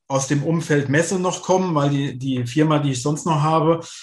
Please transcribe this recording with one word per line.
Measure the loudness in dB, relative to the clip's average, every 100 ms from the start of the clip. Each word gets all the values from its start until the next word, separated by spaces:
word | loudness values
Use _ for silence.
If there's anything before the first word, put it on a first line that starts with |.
| _
aus | -4 0
dem | -2
Umfeld | 0 -2 2 0 2
Messe | 0 0 0
noch | -2 -4
kommen, | 0 2 2
weil | 0 2
die, | 0 -2 -4
die | -4 -2 -2
Firma, | 0 2 2
die | 0
ich | -2
sonst | -2 -2 0
noch | 0
habe, | 2 2 2 0 -4 -18